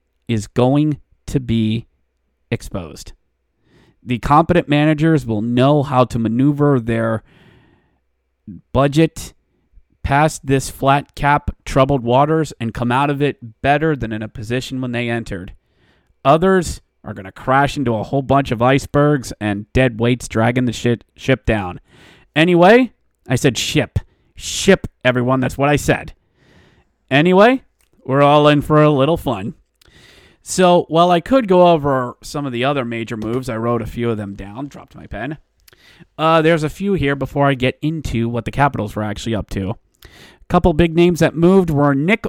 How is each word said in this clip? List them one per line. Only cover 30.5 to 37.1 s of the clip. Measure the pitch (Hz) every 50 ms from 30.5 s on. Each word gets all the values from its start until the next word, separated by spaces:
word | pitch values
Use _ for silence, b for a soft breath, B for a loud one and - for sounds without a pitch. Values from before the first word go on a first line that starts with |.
| - 180 185 175 175 175 - -
while | 151 165 175 180
I | 180 170
could | - - 254 269 240
go | 190 190 180 180 175
over | 170 156 143 147 135 131 123 123 107 -
some | - - - 151 143
of | 135
the | 120 117 123
other | 135 147 139 123
major | 117 117 113 117 110 131
moves, | 110 110 110 117 131 127
I | 127 117
wrote | 113 113 117 120 117
a | 113
few | 113 - 120 117 117
of | 113
them | 104 104 101 101
down, | 101 101 101 104 123 143
dropped | 143 - - - - -
my | - -
pen. | - - 101 117 139 156 - _ _ _ _ _ b b b b b b b b _ _
Uh, | - 156 165 165 165
there's | 156 160 170 156 156
a | 147
few | - - 196 202 196
here | 160 139 139